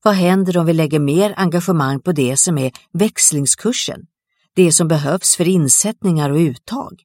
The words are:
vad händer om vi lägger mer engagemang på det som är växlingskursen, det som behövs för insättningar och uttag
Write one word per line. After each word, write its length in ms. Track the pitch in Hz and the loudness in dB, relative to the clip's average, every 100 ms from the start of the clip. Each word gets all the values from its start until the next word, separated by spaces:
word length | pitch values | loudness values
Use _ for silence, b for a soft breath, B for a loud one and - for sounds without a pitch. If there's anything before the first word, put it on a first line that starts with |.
vad 100 | 220 | 2
händer 440 | 196 175 190 185 175 | 2 2 2 2 0
om 80 | 165 | 2
vi 80 | |
lägger 260 | 165 156 151 | 0 0 0
mer 340 | 143 156 202 196 | 0 0 0 0
engagemang 640 | 190 170 175 170 135 139 | -2 0 -2 0 0 -2
på 100 | 180 | -4
det 260 | 156 123 135 | -2 0 0
som 200 | - 156 | -2 0
är 140 | 131 B B | -4 B B
växlingskursen, 1040 | 170 214 - - 151 139 - 214 247 - - - _ _ _ _ - | -2 -2 0 0 0 -2 -2 -4 -4 -6 -10 -16 _ _ _ _ 2
det 160 | 180 | 2
som 160 | 156 165 | 4 2
behövs 480 | 160 143 180 - - | 0 0 -2 -2 0
för 120 | 175 | 2
insättningar 800 | 185 143 - 202 226 202 160 147 | 2 2 0 -2 -2 -2 0 0
och 80 | 143 | 2
uttag 640 | 165 120 - 247 - 180 | 0 -2 -10 -10 -10 -16